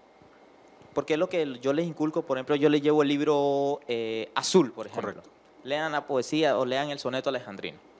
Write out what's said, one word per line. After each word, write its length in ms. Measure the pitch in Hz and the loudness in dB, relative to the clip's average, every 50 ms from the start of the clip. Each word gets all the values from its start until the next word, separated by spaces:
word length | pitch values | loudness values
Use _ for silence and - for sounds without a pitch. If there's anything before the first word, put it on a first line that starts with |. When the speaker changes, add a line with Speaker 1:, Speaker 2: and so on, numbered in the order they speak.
| - - - - - - - - - - - - - - - - - - - | -20 -20 -20 -20 -20 -20 -20 -20 -20 -20 -20 -20 -20 -20 -20 -20 -20 -6 -6
Speaker 1:
porque 180 | 147 139 - | -6 -2 0
es 60 | 156 151 | 0 0
lo 100 | 180 185 | 0 0
que 300 | 185 170 156 139 127 123 | 0 -2 -2 -2 -6 -2
yo 140 | 127 135 143 | -2 0 0
les 120 | 156 175 | 0 0
inculco. 360 | 170 147 - 151 156 156 170 | -2 -2 -2 -2 0 0 -2
Por 160 | 156 - 135 127 | -2 -2 -4 -4
ejemplo, 180 | 127 - 147 | 0 0 2
yo 140 | 143 143 147 | 4 4 4
les 100 | 147 147 | 4 4
llevo 220 | 143 151 151 151 | 4 4 4 6
el 60 | 147 139 | 4 4
libro, 720 | 143 143 151 156 147 143 143 143 139 139 139 139 143 - - | 2 2 2 2 2 2 2 2 2 2 0 0 -2 -4 -4
eh, 440 | - 120 117 113 113 113 113 107 - - | -6 -4 -4 -4 -4 -4 -6 -6 -6 -6
Azul, 380 | 139 - - - 185 143 113 | -4 -2 4 4 4 4 4
por 140 | - 113 107 | -2 -8 -12
ejemplo. 260 | 98 - 113 104 101 | -10 -8 -8 -8 -8
Speaker 2:
Correcto. 180 | - - - - - _ _ - - - - | -10 -12 -16 -20 -20 _ _ -20 -20 -18 -6
Speaker 1:
Lean 280 | 127 143 151 156 160 | -4 -4 -2 -2 -2
la 140 | 151 143 - | -4 -4 -4
poesía 520 | - 143 127 120 - 156 156 160 143 117 107 | 0 0 0 0 0 0 2 2 4 2 2
o 60 | 131 | 0
lean 240 | 123 127 135 147 147 | 0 0 -2 -2 -4
el 100 | 139 - | -6 -6
soneto 300 | - 127 127 131 - 143 | -6 -4 -4 -2 -2 -2
alejandrino. 500 | 131 123 - 110 98 92 - 87 - - - - - - | -4 -4 -6 -10 -12 -10 -10 -12 -12 -14 -20 -20 -20 -20